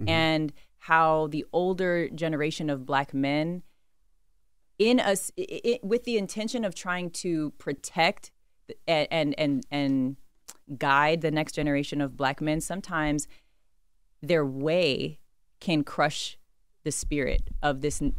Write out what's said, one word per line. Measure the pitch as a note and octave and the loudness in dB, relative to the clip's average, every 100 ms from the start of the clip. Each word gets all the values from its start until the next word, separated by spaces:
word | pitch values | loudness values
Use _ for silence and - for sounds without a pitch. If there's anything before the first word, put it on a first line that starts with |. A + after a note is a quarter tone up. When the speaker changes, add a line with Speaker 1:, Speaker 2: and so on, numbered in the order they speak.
Speaker 1:
Mm-hmm. | - | 0
Speaker 2:
and | E3 D#3+ D#3 D#3 - - _ | 2 4 2 0 -6 -18 _
how | - D#3+ D#3+ D#3 D#3 | 2 4 6 4 2
the | D3+ - | -4 -2
older | E3 F3+ F#3 F#3 F3 D#3+ | 0 0 0 0 0 -2
generation | D3+ D#3+ D3+ D3+ - D3+ | -2 -2 0 -2 -2 -4
of | C#3 C3 | -4 0
Black | C#3 C3+ | 0 0
men | C3+ C#3 D3 D#3+ F3 - _ _ _ _ _ _ _ _ _ _ - | 0 0 0 -2 -4 -10 _ _ _ _ _ _ _ _ _ _ 0
in | A3 B3 | 4 4
us, | - G3 - - | 2 0 -4 -8
i-, | - - A#3 | -8 -4 -2
i-, | A#3+ | -2
with | G3 A#3+ A#3+ | 0 -2 0
the | A3+ | -2
intention | F#3+ A3 G#3+ B3 | -2 -4 -4 -4
of | G#3 | -4
trying | E3 F#3 F3+ F3 | -4 -4 -4 -4
to | - F#3 D#3+ D3+ - | -6 -2 -2 -2 -6
protect | - C#3+ - - E3 - - _ _ _ - | -8 -8 -4 2 2 2 -8 _ _ _ -18
th-, | - - | -8 0
a-, | D#3+ D3 | 0 2
and, | D#3+ D3+ - | 0 0 0
and, | D3 C3+ - | 0 0 -2
and | C#3+ C#3 C3+ C3 C#3 - _ - - - C#3 | -2 0 2 0 -4 -14 _ -20 -20 -14 -4
guide | D3 C#3 D3+ E3 | 2 4 4 2
the | D#3 | 2
next | D#3 D#3 | 0 -2
generation | - D3 C#3+ C#3+ D3 | -2 0 0 0 -2
of | C#3 B2+ | -4 -2
Black | C3+ C#3 | -2 -2
men, | D3+ D#3 | -2 -2
sometimes | - F3 - E3 D3+ D3 - - _ _ _ _ _ _ _ _ | -4 -8 -4 -2 0 0 -4 -14 _ _ _ _ _ _ _ _
their | D3 E3 C#3 | 2 2 2
way | C3 D3 F3 D#3+ B2+ C#3+ D#3 - _ _ _ | -2 0 2 2 2 -4 -8 -18 _ _ _
can | - D#3 | 0 0
crush | C#3+ - D3+ - - - - _ _ _ D3+ | 2 0 0 0 -8 -12 -20 _ _ _ -6
the | |
spirit | - - D3 C3+ C3 - - | -4 -2 -2 2 2 2 0
of | D3 C3+ | 0 0
this, | D3 - C#3+ | -2 0 0